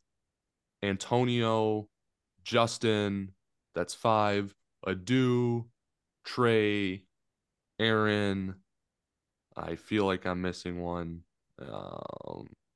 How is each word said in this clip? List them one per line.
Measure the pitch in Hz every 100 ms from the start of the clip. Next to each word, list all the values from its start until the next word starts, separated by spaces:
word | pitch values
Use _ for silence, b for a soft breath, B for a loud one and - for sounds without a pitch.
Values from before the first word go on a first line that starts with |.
| _ _ _ _ _ _ _ -
Antonio, | 101 95 - 123 123 120 113 110 110 107 104 _ _ _ _ _
Justin, | - 117 117 - 113 107 104 98 98 - _ _ _
that's | 85 87
five, | - 117 110 104 101 101 - _ _ 95
Adu, | 92 90 131 127 123 120 117 117 _ _ _ _ _
Trey, | - - 120 110 104 104 98 95 _ _ _ _ _ _ _ -
Aaron, | 113 110 107 104 101 98 95 95 _ _ _ _ _ _ _ _ _ -
I | 80 82
feel | - 107
like | 98 92 92
I'm | 90
missing | 90 87 90 87
one. | 87 87 85 85 - _ _ -
Um, | 67 52 50 50 50 50 50 50 - - _